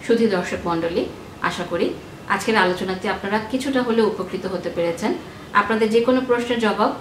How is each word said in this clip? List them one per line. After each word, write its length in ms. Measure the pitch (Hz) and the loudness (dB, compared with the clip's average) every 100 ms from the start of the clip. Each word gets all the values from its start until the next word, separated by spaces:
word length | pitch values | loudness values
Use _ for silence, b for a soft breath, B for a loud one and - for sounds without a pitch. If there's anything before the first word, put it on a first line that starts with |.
| - | 2
শুধু 180 | 226 220 190 | 4 4 2
দর্শক 240 | 175 - 175 | -2 -4 -2
মণ্ডলী, 340 | 170 170 180 - - - - - | 0 0 -2 -2 -6 -16 -6 -4
আশা 160 | - - | -4 -4
করি 160 | 175 202 - - - - | 0 0 -2 -12 -16 -4
আজকের 220 | 196 - 220 | -2 2 4
আলোচনাতে 420 | 185 180 190 185 208 | 4 2 -2 -4 -4
আপনারা 240 | 190 196 214 220 | -4 -2 -2 -2
কিছুটা 280 | 262 277 262 247 | -4 0 0 2
হলেও 240 | 226 214 | 4 4
উপকৃত 320 | - 180 185 185 | 2 -4 -4 -4
হতে 160 | 185 175 170 | -4 -4 -2
পেরেছেন। 360 | 170 165 220 359 B B B - | -2 0 -2 -2 B B B 0
আপনাদের 280 | 208 220 220 | 2 2 4
যে 60 | 226 240 | 4 4
কোনো 140 | 262 254 | 2 4
প্রশ্নের 340 | 240 240 240 220 | 0 2 2 2
জবাব 240 | 196 233 269 | 2 0 0